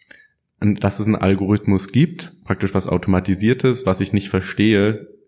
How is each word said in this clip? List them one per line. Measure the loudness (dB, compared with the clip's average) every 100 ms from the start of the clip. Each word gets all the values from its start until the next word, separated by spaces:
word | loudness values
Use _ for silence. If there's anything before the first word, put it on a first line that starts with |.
| _ -20 _ _ _ -4
dass | 0 0 -2 -2
es | -2
einen | 0
Algorithmus | 2 0 2 0 2 0 0
gibt, | 0 0 0 -18 -12
praktisch | -6 -4 -2
was | -2 -2
Automatisiertes, | -2 0 0 0 0 2 2 0 0 0
was | -2
ich | 0
nicht | -2 -2
verstehe, | -4 -4 0 2 4 2 -2 -8 -20